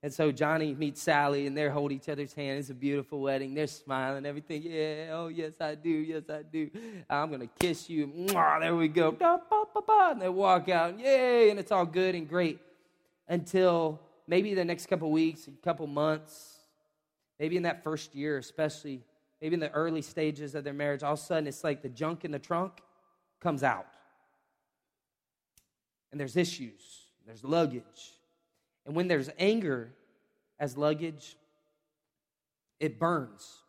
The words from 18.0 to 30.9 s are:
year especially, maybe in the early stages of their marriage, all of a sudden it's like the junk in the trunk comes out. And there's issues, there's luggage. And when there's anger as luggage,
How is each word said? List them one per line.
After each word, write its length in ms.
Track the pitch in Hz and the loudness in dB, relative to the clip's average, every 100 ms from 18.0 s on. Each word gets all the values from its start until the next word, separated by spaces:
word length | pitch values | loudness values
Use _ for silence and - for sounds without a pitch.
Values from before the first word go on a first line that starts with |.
| - | -8
year 240 | 139 151 139 | -8 -4 -4
especially, 640 | 123 - 156 151 151 131 _ _ _ _ | -6 -4 -4 -4 -12 -14 _ _ _ _
maybe 140 | 156 | -4
in 60 | 170 | -2
the 100 | 151 | -2
early 300 | 147 165 160 | -2 -2 -2
stages 520 | - - 156 139 147 | -6 -2 -2 -2 -8
of 100 | 147 | -8
their 80 | 143 | -8
marriage, 300 | 143 147 143 | -4 -4 -2
all 100 | 143 | -2
of 60 | 147 | -4
a 40 | |
sudden 240 | - 165 151 | -2 -2 -2
it's 160 | 135 | -4
like 200 | 160 143 | -4 -4
the 60 | 135 | -6
junk 360 | 120 156 165 | -6 -6 -4
in 60 | 165 | -8
the 80 | 143 | -10
trunk 420 | - 170 185 - _ _ _ _ _ _ | -4 -4 -4 -8 _ _ _ _ _ _
comes 220 | 175 147 | -4 0
out. 240 | 131 98 - _ _ _ _ _ _ _ _ _ _ _ _ _ _ _ _ _ _ _ _ _ _ | 0 0 -6 _ _ _ _ _ _ _ _ _ _ _ _ _ _ _ _ _ _ _ _ _ _
And 100 | 147 | -8
there's 160 | 135 143 | -4 0
issues, 680 | 175 175 123 101 - - _ _ 110 | -2 -2 -12 -16 -20 -20 _ _ -20
there's 160 | 110 | -16
luggage. 680 | 127 165 156 123 - - - _ _ _ _ _ _ _ - | -2 2 2 -2 -12 -20 -20 _ _ _ _ _ _ _ -6
And 80 | |
when 140 | 151 180 | -2 2
there's 220 | 160 131 151 | 2 0 0
anger 540 | 185 226 185 131 117 - _ _ _ _ _ _ | 2 2 0 -4 -6 -18 _ _ _ _ _ _
as 180 | 147 127 | -8 0
luggage, 600 | 147 | 0